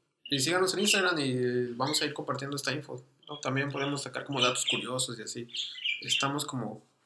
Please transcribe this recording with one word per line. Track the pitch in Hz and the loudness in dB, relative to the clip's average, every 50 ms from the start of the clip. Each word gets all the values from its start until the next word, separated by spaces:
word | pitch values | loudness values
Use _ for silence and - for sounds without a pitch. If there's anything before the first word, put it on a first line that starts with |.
| _ _ _ _ - - | _ _ _ _ -8 -4
Y | 143 139 | -2 0
síganos | 131 156 170 185 185 175 - | 2 2 2 2 2 2 2
en | 175 | 2
Instagram | 202 208 214 202 185 180 175 156 | 4 4 6 6 4 4 4 2
y | 139 131 127 127 123 123 123 123 123 120 120 | 2 2 2 2 2 2 2 2 0 0 0
vamos | 120 131 143 151 147 | -2 0 0 2 2
a | 160 | 0
ir | 147 147 | 0 -2
compartiendo | - 151 - 131 131 139 139 143 | -4 -4 -4 -2 -4 -2 -4 -4
esta | 139 - 139 131 | -2 0 0 0
info, | 151 143 - 131 127 - _ _ _ _ - | -2 -2 -6 -10 -12 -12 _ _ _ _ -14
¿no? | 151 147 | -10 -4
También | - 135 131 135 139 139 | -2 0 2 2 0 0
podemos | 135 139 139 143 143 135 - | 0 0 0 0 0 -2 -4
sacar | 127 - 131 - | -4 -6 -6 -6
como | - 139 131 | -2 2 4
datos | 123 127 131 - - | 4 4 4 2 2
curiosos | - - 107 101 113 127 127 127 - 120 107 | 0 0 0 0 -2 -2 -2 -2 -2 -4 -8
y | 107 | -8
así. | - - 123 120 - - - - - - - - - - - | -8 -8 -8 -8 -8 -6 -8 -6 -6 -8 -6 -4 -4 -4 -2
Estamos | - - - - - 139 143 147 143 | 0 0 2 2 2 2 0 0 -2
como | - - 127 113 104 - - - _ _ _ _ | -2 -2 -2 -2 -4 -4 -8 -14 _ _ _ _